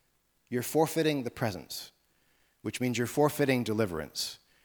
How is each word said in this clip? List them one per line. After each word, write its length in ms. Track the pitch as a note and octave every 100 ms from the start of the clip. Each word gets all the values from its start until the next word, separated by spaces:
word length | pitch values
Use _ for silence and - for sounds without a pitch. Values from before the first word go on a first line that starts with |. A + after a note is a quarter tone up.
| _ _ _ _ -
You're 120 | A#2+
forfeiting 640 | A#2+ D3 D#3 - D#3 C#3+
the 80 | A#2
presence, 600 | - A#2+ F2+ B1+ - - _ _ _ _ _ _ _
which 180 | G#2+ -
means 180 | B2+ A#2
you're 100 | A#2+
forfeiting 560 | - D3 - C#3 B2+
deliverance, 760 | A2+ G#2+ G#2+ E2 D2 - - - _ _